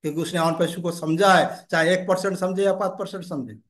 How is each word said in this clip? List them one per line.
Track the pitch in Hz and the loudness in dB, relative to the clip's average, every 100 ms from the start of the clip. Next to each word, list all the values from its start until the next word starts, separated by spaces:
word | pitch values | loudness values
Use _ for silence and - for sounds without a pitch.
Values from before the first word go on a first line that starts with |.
क्योंकि | 156 151 | -4 -4
उसने | 160 175 | -4 0
on | 165 | 0
passive | 165 165 175 | 2 -2 -2
को | 170 | -6
समझा | 165 156 165 196 | -4 -2 4 6
है, | 180 143 - - | 6 4 -4 -4
चाहे | 165 160 | 0 2
एक | 185 185 | 2 2
परसेंट | 185 196 185 | 0 0 -2
समझे | 185 185 | -4 0
या | 196 | 0
पाँच | 190 196 | 0 -4
परसेंट | 185 190 190 | -6 -10 -10
समझे। | 175 151 113 110 | -10 -10 -10 -14